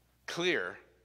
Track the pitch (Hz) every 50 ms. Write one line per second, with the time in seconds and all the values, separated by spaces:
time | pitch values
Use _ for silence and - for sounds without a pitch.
0 | _ _ _ _ _ - - 170 175 180 156 107 90 90 101 - - - - _